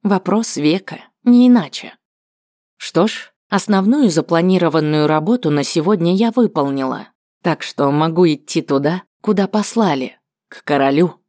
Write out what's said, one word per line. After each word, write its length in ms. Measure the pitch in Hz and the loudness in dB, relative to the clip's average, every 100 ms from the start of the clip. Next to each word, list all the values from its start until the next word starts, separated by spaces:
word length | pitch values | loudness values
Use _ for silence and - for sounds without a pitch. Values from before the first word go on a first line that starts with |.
Вопрос 540 | 208 196 190 208 226 - | 0 -2 0 -2 -2 -2
века, 420 | 151 180 - - - _ | 0 0 -6 -18 -20 _
не 240 | 240 240 247 | 2 6 6
иначе. 500 | 247 151 - - - _ _ _ _ _ _ _ _ | 4 2 -12 -16 -20 _ _ _ _ _ _ _ _
Что 300 | - 165 208 | -6 0 0
ж, 260 | - - _ _ | -2 -16 _ _
основную 640 | 196 - 196 190 285 240 | -4 0 0 2 2 2
запланированную 960 | 160 - 165 180 185 170 160 151 151 151 | 0 0 0 2 2 2 0 0 0 2
работу 420 | 156 160 247 165 | 0 0 -2 0
на 120 | 147 | -2
сегодня 540 | 135 170 156 208 170 190 | -2 -2 0 0 0 0
я 160 | 233 | 0
выполнила, 760 | 233 226 160 139 135 131 123 - _ _ _ | 2 0 0 -4 -4 -6 -8 -14 _ _ _
так 220 | 175 151 | -4 -4
что 260 | - - 143 | -8 -2 -2
могу 340 | 147 160 165 180 | 0 -2 2 2
идти 360 | 147 - 165 | 2 -4 -6
туда, 420 | - 139 143 185 _ _ | -2 -2 0 -4 _ _
куда 260 | - 202 190 | -2 -2 0
послали, 720 | 214 208 226 202 139 127 _ _ _ _ | -2 -2 0 0 -2 -6 _ _ _ _
к 160 | - | -20
королю. 560 | - 143 139 143 175 - | -4 0 2 0 -2 -4